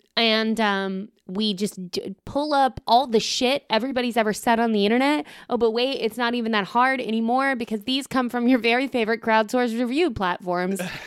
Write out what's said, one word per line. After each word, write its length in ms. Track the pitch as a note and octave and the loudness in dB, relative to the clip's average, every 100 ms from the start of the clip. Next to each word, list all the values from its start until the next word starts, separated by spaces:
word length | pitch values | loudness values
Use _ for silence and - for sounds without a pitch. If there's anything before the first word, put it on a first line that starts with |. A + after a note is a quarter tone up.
| _ - | _ -2
And, 420 | A3+ A3 A3 A3 | 0 2 0 0
um, 500 | G#3 G3 G3 F#3+ G#3 _ - | 0 0 -2 -6 -8 _ -10
we 260 | F#3 G#3+ | -4 -2
just 380 | F#3+ G3+ - F3+ | -2 -4 -6 -10
d-, 240 | - - G3 - | -10 -10 -12 -6
pull 280 | C#4 D4+ C#4 | -4 0 2
up 260 | C4 - - | 2 0 2
all 180 | A#3 C#4 | 4 4
the 140 | A3 | 2
shit 440 | - - B3 C#4 - | 0 0 0 0 0
everybody's 480 | A3 C4 B3+ B3 A3+ | -2 0 -2 0 0
ever 160 | G#3+ | 0
said 260 | G3 B3 A3+ | 0 0 2
on 120 | A#3 | 2
the 140 | G#3+ G3+ | 2 2
internet. 400 | A#3+ C#4 D4 - - - | 4 2 0 -4 -14 -6
Oh, 80 | A#3+ | 0
but 120 | A3+ | 2
wait, 300 | A3+ B3+ C4+ | 2 0 -2
it's 160 | A3+ A#3 | -4 -2
not 160 | A#3 | -2
even 180 | A#3+ A3+ | -2 0
that 120 | G#3+ F#3 | 0 0
hard 300 | A#3+ C4 C4 | 2 2 0
anymore 560 | G#3+ A3 A3+ B3+ C4+ B3+ | -2 -2 0 0 0 -2
because 280 | A#3 G#3+ | -4 -6
these 240 | G#3 C4 C4 | -4 -4 -2
come 200 | B3+ B3 | -2 -2
from 180 | B3 A#3+ | 0 2
your 100 | B3+ | 4
very 300 | A3+ A#3+ C4+ | 4 2 0
favorite 340 | B3+ A3 A#3 | 0 0 0
crowdsourced 560 | A3+ A3 G#3+ B3 B3 A3+ | 2 2 2 0 0 0
review 300 | B3 C4+ F4 | -2 0 -2
platforms 720 | G#3+ F#3 - F3+ F3 F3+ F#3+ F3+ - | 0 -4 -4 -4 -2 -2 -4 -6 -10